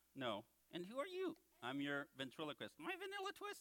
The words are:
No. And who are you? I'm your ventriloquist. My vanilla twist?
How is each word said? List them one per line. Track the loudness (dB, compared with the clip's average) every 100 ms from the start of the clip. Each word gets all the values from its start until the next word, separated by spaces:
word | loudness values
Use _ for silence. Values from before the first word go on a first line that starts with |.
| -14 0
No. | 2 4 0 _ -8
And | -6
who | -2 -2
are | -2
you? | 0 0 -2 -8 -6
I'm | -2 2
your | 2 2 0 -2
ventriloquist. | -4 -2 -2 -2 -4 -4
My | -2
vanilla | -2 -2 -2 -2 -2
twist? | -4 -4